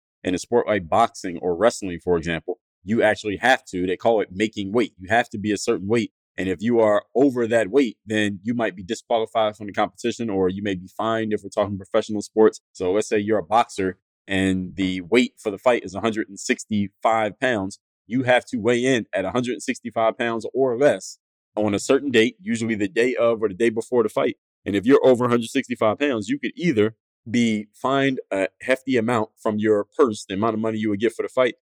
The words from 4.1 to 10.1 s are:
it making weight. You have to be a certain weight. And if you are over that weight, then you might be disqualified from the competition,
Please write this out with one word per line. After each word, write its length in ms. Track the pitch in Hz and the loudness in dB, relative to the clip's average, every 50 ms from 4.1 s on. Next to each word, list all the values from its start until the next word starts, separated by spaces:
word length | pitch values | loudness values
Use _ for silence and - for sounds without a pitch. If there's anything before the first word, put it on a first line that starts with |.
| 117 104 | 2 2
it 80 | 92 - | 0 -2
making 400 | 90 95 110 104 - 107 98 95 | -2 -2 -2 -2 -2 -4 -6 -2
weight. 220 | 101 123 110 - _ - | 0 0 0 -2 _ -10
You 80 | 92 90 | -4 0
have 220 | 110 120 120 - | 0 0 0 0
to 80 | - 107 | -4 -6
be 120 | 98 107 | -2 -2
a 60 | 101 | -2
certain 300 | 95 - 120 113 87 92 | -2 0 -2 -2 -2 0
weight. 240 | 98 117 120 107 - _ _ _ _ - | 0 0 0 -2 -2 _ _ _ _ -10
And 100 | - 95 | -6 -4
if 140 | 95 92 - | -4 -4 -2
you 180 | 104 120 120 113 | -2 0 2 4
are 260 | 110 107 104 101 - _ - | 4 4 4 2 0 _ 0
over 320 | 120 139 143 120 123 120 | 2 2 2 2 0 0
that 240 | 107 117 113 107 92 | 2 2 2 2 2
weight, 260 | 107 143 135 110 - _ _ | 2 2 2 0 -2 _ _
then 340 | 104 110 107 104 101 101 90 95 | -4 0 0 0 0 -2 -4 -6
you 100 | 117 120 | -4 -2
might 220 | 120 117 104 90 | -2 -2 -2 -4
be 80 | 98 92 | -6 -8
disqualified 720 | 87 113 - - - 120 113 110 - - 113 110 107 104 | -8 -8 -6 -4 -2 0 0 0 0 0 0 0 0 -2
from 80 | - 107 | -6 -12
the 80 | 101 92 | -8 -2
competition, 560 | 107 104 95 _ - - 120 | -2 -2 -2 _ -6 -6 -6